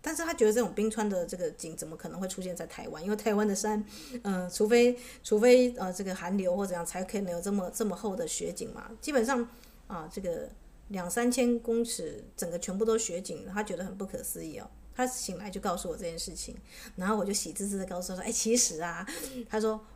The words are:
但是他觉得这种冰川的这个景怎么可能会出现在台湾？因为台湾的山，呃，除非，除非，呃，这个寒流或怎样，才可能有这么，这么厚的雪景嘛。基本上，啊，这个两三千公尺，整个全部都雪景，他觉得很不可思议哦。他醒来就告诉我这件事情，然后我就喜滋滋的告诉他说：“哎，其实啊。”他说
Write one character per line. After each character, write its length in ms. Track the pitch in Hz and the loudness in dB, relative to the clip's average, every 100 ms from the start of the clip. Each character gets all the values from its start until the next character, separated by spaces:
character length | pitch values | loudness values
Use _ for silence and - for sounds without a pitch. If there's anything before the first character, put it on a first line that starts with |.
但 140 | 302 | -6
是 80 | 320 | -2
他 100 | 330 | -2
觉 120 | 320 | 6
得 80 | 214 | 6
这 80 | 226 | 6
种 120 | 214 | 2
冰 160 | - 220 | 2 0
川 200 | 220 208 | 2 0
的 180 | 180 170 | 0 -2
这 100 | 180 | -2
个 140 | 165 | -4
景 220 | - 165 | -4 -10
怎 140 | 165 156 | -8 -10
么 80 | 165 | -10
可 140 | 165 | -10
能 100 | 175 | -6
会 80 | 190 | -6
出 120 | 196 | -4
现 140 | 185 | -6
在 100 | 175 - | -6 -8
台 200 | - - | -10 -10
湾？ 140 | - | -6
因 80 | 196 | -2
为 60 | 208 | 0
台 180 | 220 | 2
湾 140 | 208 214 | 4 4
的 40 | |
山， 300 | 196 214 214 214 - - 247 | 2 2 0 -2 -10 -12 -6
呃， 260 | 202 185 180 | -2 -2 0
除 200 | - 214 | 2 6
非， 280 | 240 240 240 - - | 8 8 4 -4 -10
除 120 | - 208 | 0 6
非， 380 | 247 254 247 240 | 10 10 8 2
呃， 160 | 185 | -4
这 120 | 180 | -4
个 100 | 190 | -4
寒 240 | 185 180 196 | -4 0 2
流 180 | 180 175 | 2 2
或 80 | |
怎 120 | - 175 | 0 -2
样， 100 | 170 | -4
才 160 | 185 | -4
可 180 | 185 202 | -4 -4
能 100 | 185 | -2
有 100 | 170 | -2
这 80 | 196 | 0
么， 180 | 202 180 | 0 0
这 100 | - | -2
么 120 | 214 180 | -2 -2
厚 180 | 214 | -4
的 140 | 180 160 | -2 -4
雪 240 | - 175 | -4 -4
景 200 | - - | -6 -8
嘛。 160 | - - 226 | -10 -14 -10
基 100 | 302 | 0
本 160 | 269 226 | 4 4
上， 220 | 247 233 - - - - | 2 0 -6 -20 -20 -12
啊， 200 | 180 160 | -10 -8
这 80 | 202 | -6
个 260 | 185 165 - - - - - | -4 -4 -6 -14 -20 -20 -8
两 200 | 190 175 | -6 -2
三 200 | 240 247 | 2 2
千 280 | 254 240 233 | 4 4 4
公 260 | 233 233 | 2 2
尺， 400 | 233 - 156 - - - | 2 -2 -6 -10 -12 -6
整 120 | 170 | -4
个 80 | 170 | -4
全 220 | - 190 | -2 0
部 60 | |
都 120 | 226 226 | 2 2
雪 240 | - 170 | 2 -4
景， 280 | 196 160 190 | -6 -10 -6
他 120 | 202 | -4
觉 120 | 208 175 | -2 -4
得 80 | |
很 140 | 196 196 | -6 -6
不 80 | 196 | -6
可 160 | 180 | -6
思 240 | - 170 160 | -8 -8 -8
议 140 | 175 | -10
哦。 100 | - - - | -12 -18 -10
他 100 | - | -2
醒 340 | 247 - - 175 | -2 -2 -6 -6
来 120 | 208 | -8
就 100 | 190 | -4
告 160 | 196 175 | -2 -2
诉 120 | 180 | -4
我 80 | 156 | -6
这 80 | |
件 120 | 170 165 | -6 -6
事 180 | - | -8
情， 200 | - - - - - - | -8 -10 -12 -16 -18 -14
然 140 | - 185 | -4 0
后 80 | 214 | 0
我 80 | |
就 80 | 196 | 2
喜 200 | 196 165 | -2 -2
滋 140 | - 202 | -4 -4
滋 120 | 196 | -4
的 60 | |
告 160 | 185 180 | -4 -6
诉 100 | 185 | -6
他 120 | 185 | -6
说 0 | 220 | -2
：“哎， 40 | |
其 260 | 226 220 240 | 0 4 6
实 240 | - 156 | 4 2
啊。” 240 | 170 170 196 330 285 262 220 | -4 -4 -6 -6 -8 -8 -4
他 100 | 214 | 0
说 200 | 220 214 - | 0 0 -6